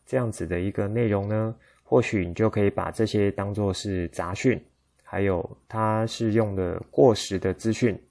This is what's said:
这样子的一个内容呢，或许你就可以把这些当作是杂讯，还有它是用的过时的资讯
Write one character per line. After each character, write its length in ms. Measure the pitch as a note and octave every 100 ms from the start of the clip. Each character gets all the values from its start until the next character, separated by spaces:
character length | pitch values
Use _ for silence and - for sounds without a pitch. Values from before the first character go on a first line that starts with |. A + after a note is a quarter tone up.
这 100 | -
样 160 | C3 A#2
子 140 | -
的 140 | E2+ F2
一 100 | G2
个 160 | G2+ G2+
内 200 | A#2 A2+
容 200 | G2+ G2+
呢， 260 | G#2+ A2 - _ _
或 180 | - B2+
许 240 | - G#2+
你 80 | F2
就 160 | F2 A2
可 140 | G#2+
以 60 | G2+
把 220 | G2+ F2
这 140 | -
些 260 | A2 G#2+ G2+
当 220 | G2 G2
作 200 | G2+ G2+
是 340 | F#2 G#2 F#2 E2+
杂 240 | - F2
讯， 280 | G2+ B2+ G#2 - _ _ _
还 180 | - G2
有 280 | G2 F2+ - - -
它 380 | A2 A2 A2
是 280 | A2 - A2+
用 220 | A2 G#2+
的 260 | F#2+ F2 F2+ -
过 220 | - C3+
时 260 | G#2 - F#2+
的 140 | F#2
资 200 | F2+ A2+
讯 240 | A2 A#2+ F2 _